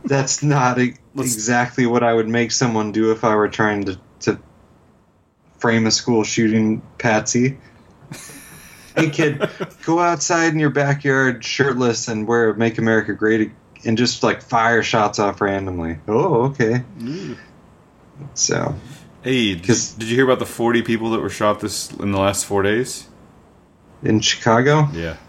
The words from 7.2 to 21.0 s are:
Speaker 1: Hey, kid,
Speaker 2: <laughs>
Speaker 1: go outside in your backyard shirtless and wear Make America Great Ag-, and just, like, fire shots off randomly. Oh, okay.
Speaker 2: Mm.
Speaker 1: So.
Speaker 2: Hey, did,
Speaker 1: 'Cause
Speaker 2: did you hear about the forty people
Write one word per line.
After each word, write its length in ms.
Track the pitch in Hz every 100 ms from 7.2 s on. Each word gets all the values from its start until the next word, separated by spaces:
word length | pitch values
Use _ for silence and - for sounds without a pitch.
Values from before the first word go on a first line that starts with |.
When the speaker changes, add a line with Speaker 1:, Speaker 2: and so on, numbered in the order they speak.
| - 120 131 139 - - - - - - - - - - - - - -
Speaker 1:
Hey, 140 | 160
kid, 400 | 151 151 143 - - 180
Speaker 2:
<laughs> 180 | - -
Speaker 1:
go 140 | 170
outside 520 | 175 165 - 170 165
in 80 | 156
your 100 | 151
backyard 760 | 131 143 143 143 135 131 117 -
shirtless 640 | - 139 123 123 113 -
and 180 | 110 107
wear 260 | 117 113
Make 240 | 104 117 113
America 360 | 113 110 104
Great 260 | 98 107 110
Ag-, 140 | 107 - _ - 113
and 120 | 113
just, 240 | 120 -
like, 200 | 120 95
fire 420 | - 120 113 113
shots 340 | 101 117 104 -
off 220 | 101 92
randomly. 580 | 101 98 95 87 82 80 -
Oh, 340 | 110 185 127 127
okay. 360 | 139 110 123 123 160
Speaker 2:
Mm. 380 | 117 170 170 113 - - - - _ _ - - -
Speaker 1:
So. 420 | - - 50 50 - - - - -
Speaker 2:
Hey, 300 | 123 131 107 90
did, 100 | 90
Speaker 1:
'Cause 280 | 110 -
Speaker 2:
did 160 | 107 110
you 60 | 120
hear 80 | 131
about 140 | 123
the 60 | 107
forty 360 | - 117 117
people 300 | 117 113